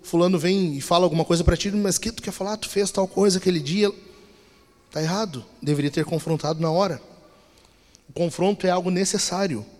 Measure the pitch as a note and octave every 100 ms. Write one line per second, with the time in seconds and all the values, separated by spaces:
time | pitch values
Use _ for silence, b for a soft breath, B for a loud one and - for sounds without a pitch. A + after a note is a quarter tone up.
0 | - E3+ F3+ F#3 E3+ G3 F3+ C#3 - F3
1 | F3+ D#3+ D3+ E3+ D#3+ E3 G3+ G#3 G3 F3+
2 | A3 A#3 - - G3 G#3+ - G3 G3+ -
3 | F#3+ F#3 G3+ F#3 F#3 F3 C#3+ F#3+ G3+ G3+
4 | - B B B B B B _ _ D3+
5 | D#3+ F#3+ G#3+ C3+ - - D3 D3 C#3+ D3+
6 | D#3 E3 E3 D#3 D3 D#3+ D#3+ E3 G3 C#3
7 | - - - b b b b b b b
8 | - - E3+ - F#3 G3+ F#3 F3+ F3 F3+
9 | G3 G3+ - F3+ G3 A2+ G#2+ -